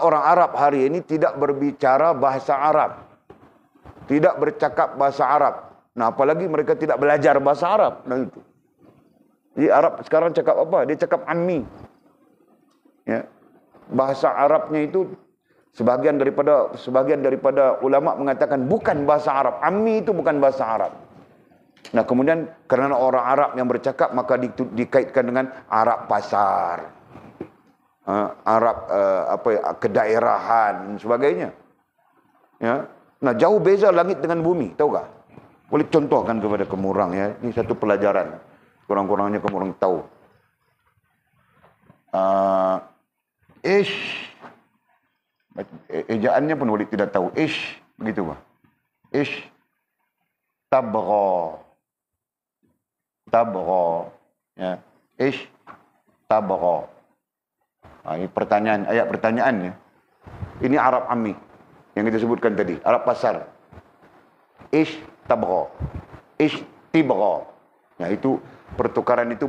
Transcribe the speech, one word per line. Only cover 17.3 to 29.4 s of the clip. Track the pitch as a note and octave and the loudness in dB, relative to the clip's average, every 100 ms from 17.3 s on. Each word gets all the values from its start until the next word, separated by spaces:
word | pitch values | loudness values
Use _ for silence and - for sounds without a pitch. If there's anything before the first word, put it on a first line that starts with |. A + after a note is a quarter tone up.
| A#2+ C#3 C#3 C3 A2+ C3+ | 0 2 4 4 4 2
ulama' | C#3+ D3+ - | 2 2 0
mengatakan | C#3 B2+ C#3+ C#3+ B2+ | -2 0 0 0 0
bukan | G#3+ - D#3+ C#3+ | 0 0 0 2
bahasa | D3+ D3+ C#3 | 2 2 0
Arab. | C3 - | 0 0
Ammi | D3+ G3 A3 A3 | -2 0 0 0
itu | E3 F3 | 0 -2
bukan | D#3 D3 | 0 2
bahasa | C#3 C3 A2+ | 2 2 -2
Arab. | A2 F#2+ - - - - _ _ _ _ _ - | -2 -2 -6 -20 -20 -20 _ _ _ _ _ -4
Nah, | A#2+ | 0
kemudian | G#2+ B2 C#3 E3 D3+ - - | 2 2 2 2 -2 -10 -2
kerana | B2+ C#3 C#3 | 0 2 2
orang | C3 B2+ | 2 2
Arab | B2 C#3 C#3+ B2+ | 2 2 2 0
yang | B2 | -2
bercakap, | A#2+ C3+ C3 E3+ | -2 -2 0 0
maka | B2+ B2 B2+ | 0 0 0
di-, | B2 - B2+ A2 | -2 -6 -6 -4
dikaitkan | A#2+ C3+ A2+ C3+ | 0 0 0 0
dengan | A#2+ B2 C3 - - | 0 0 -4 -6 -2
Arab | A2 A2+ A2+ - | 2 2 0 0
pasar. | G#2 G2+ G2+ G2 G2 F2+ E2+ D#2+ - - - - - - _ _ _ _ _ - | -2 0 0 2 0 -2 -6 -10 -18 -20 -20 -20 -18 -20 _ _ _ _ _ -4
Ha, | G2+ G2+ - | -2 -2 -4
Arab, | G2 A2 A#2 - - | 0 2 2 0 -2
eh, | G2 G2 F#2+ D#2+ | 0 2 0 0
apa | F#2+ | -2